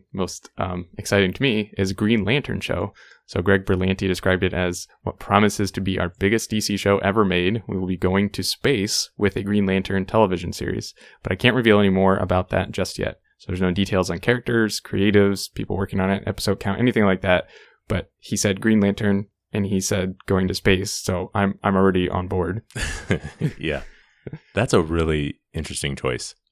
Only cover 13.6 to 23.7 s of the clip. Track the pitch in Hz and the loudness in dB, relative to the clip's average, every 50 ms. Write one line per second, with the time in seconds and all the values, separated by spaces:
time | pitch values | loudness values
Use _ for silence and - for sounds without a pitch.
13.6 | 92 90 87 98 98 - 104 92 90 87 85 85 - 113 120 123 - - 120 117 | 0 0 2 2 0 0 2 0 0 0 -2 -4 0 0 -2 0 0 0 0 2
14.6 | 110 107 - - - - - 101 98 107 101 101 101 101 98 95 - - - - | 2 0 0 -4 -8 -6 -2 0 2 4 6 6 6 4 2 -2 -6 -10 -10 -10
15.6 | - - 98 92 101 - - 101 92 95 98 101 - - 92 - - 104 98 - | -8 -6 -4 -4 -4 -4 -2 -2 0 0 0 -2 -2 -6 -6 -4 -2 -2 -2 -2
16.6 | - 104 98 - 120 123 113 113 104 98 95 92 - 95 90 87 - - - - | -2 -4 -2 0 0 2 2 4 4 2 2 2 2 2 2 2 0 -2 -14 -20
17.6 | - _ _ _ _ - 104 90 82 - _ _ - - 113 101 - 104 98 98 | -20 _ _ _ _ -4 -4 -4 -4 -6 _ _ -10 -6 -4 0 0 0 0 0
18.6 | 113 110 110 110 101 101 101 - 107 104 101 98 101 - _ _ _ _ - 104 | 2 2 4 4 4 2 0 0 0 0 0 0 -2 -6 _ _ _ _ -4 -4
19.6 | 101 98 101 95 95 - 98 98 92 95 92 - - - 98 95 95 92 95 - | -2 0 0 -2 0 0 0 -2 -2 -2 -6 -6 -4 0 0 2 2 0 -2 0
20.6 | - 104 95 92 101 104 - - - - 95 87 92 - - 107 101 98 101 - | 2 2 2 2 0 -4 -6 -6 -4 -4 -4 -4 -4 -4 -2 0 0 0 0 -2
21.6 | - 101 98 95 95 98 92 92 90 - - 92 92 92 95 92 87 87 95 113 | -2 0 2 4 4 4 4 4 2 0 0 -2 -4 -2 -2 -2 -2 -2 -4 -6
22.6 | - _ - - - - - - - - - - - 76 - - 156 151 - - | -8 _ -10 -8 -6 -6 -8 -8 -4 -4 -4 -4 -4 -8 -10 -6 -6 -6 -6 -4
23.6 | - 80 | -6 -4